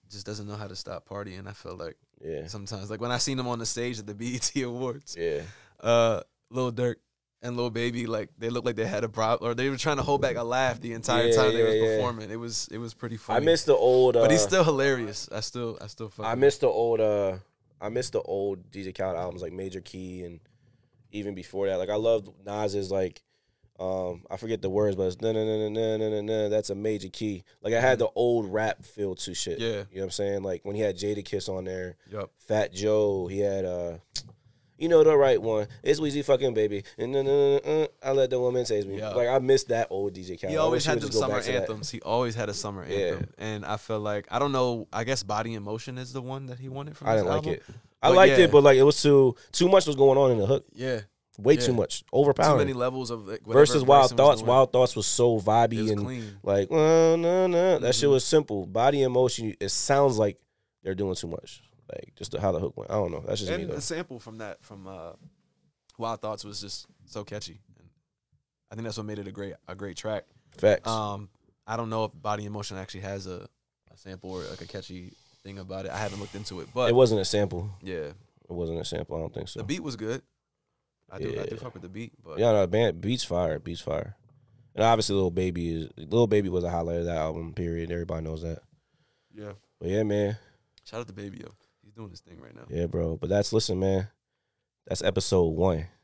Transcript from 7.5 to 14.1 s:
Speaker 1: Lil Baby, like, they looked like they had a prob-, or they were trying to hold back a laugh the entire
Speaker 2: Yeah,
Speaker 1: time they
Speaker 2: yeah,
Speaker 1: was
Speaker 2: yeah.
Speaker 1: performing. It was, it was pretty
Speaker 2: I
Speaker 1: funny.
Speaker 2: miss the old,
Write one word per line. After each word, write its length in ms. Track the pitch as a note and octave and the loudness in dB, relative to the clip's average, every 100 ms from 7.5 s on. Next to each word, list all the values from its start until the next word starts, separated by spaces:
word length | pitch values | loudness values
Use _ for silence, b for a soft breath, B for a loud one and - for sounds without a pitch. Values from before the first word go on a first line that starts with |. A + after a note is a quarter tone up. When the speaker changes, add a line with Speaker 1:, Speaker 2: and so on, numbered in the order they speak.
| A#2+ | -4
Speaker 1:
Lil 120 | A#2+ | -4
Baby, 340 | A2+ A#2+ A#2 A#2 | -2 -4 -4 -4
like, 240 | A2 G2+ _ | -4 -6 _
they 120 | A2+ | -6
looked 160 | B2 A#2+ | -2 -4
like 100 | A2 | -2
they 100 | A2 | -2
had 180 | G#2 | -2
a 60 | A2+ | -4
prob-, 300 | A2 A2 A#2 | -2 0 0
or 140 | A#2 A#2+ | -2 -2
they 140 | C3+ | -2
were 80 | C3+ | -2
trying 200 | D#3+ C#3+ | -2 -2
to 60 | |
hold 180 | B2 - | 0 0
back 140 | C3+ A#2 | 0 -2
a 80 | |
laugh 360 | A#2+ B2 C3 A#2 | -2 0 0 -2
the 140 | A#2 | -8
entire 340 | A#2 A2+ A#2+ A#2 | -8 -2 2 4
Speaker 2:
Yeah, 80 | A2+ | 4
Speaker 1:
time 180 | G#2+ | 4
they 60 | A2+ | 4
Speaker 2:
yeah, 60 | A2+ | 2
Speaker 1:
was 100 | A2 | 4
Speaker 2:
yeah. 200 | A2 A2 | 2 2
Speaker 1:
performing. 320 | B2 A2+ G#2+ | 0 -4 -10
It 40 | A2 | -10
was, 320 | A#2 A2+ - | -8 -8 -8
it 60 | A2 | -10
was 160 | A#2 | -12
pretty 220 | - A#2+ A2 | -10 -10 -10
Speaker 2:
I 40 | |
Speaker 1:
funny. 260 | - A2 D3 | -2 0 4
Speaker 2:
miss 180 | E3 | 2
the 120 | - C3+ | 4 4
old, 380 | B2 B2+ B2+ | 6 6 6